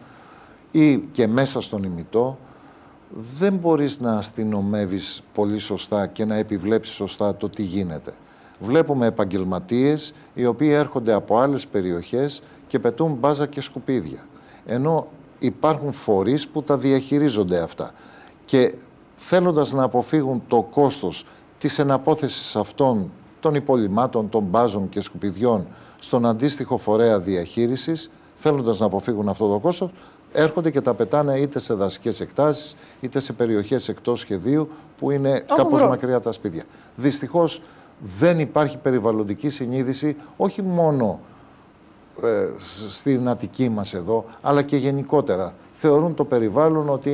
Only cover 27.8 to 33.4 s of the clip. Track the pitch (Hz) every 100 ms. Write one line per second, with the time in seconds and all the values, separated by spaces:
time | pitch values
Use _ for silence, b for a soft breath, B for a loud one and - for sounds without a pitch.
27.8 | - 160 - B B - 156 147 117 101
28.8 | 107 98 110 107 104 95 107 101 160 175
29.8 | 180 B B B - - 156 156 160 139
30.8 | 131 117 113 147 143 135 143 139 - 107
31.8 | 98 - 117 104 85 - 147 147 - B
32.8 | B B 127 139 131 110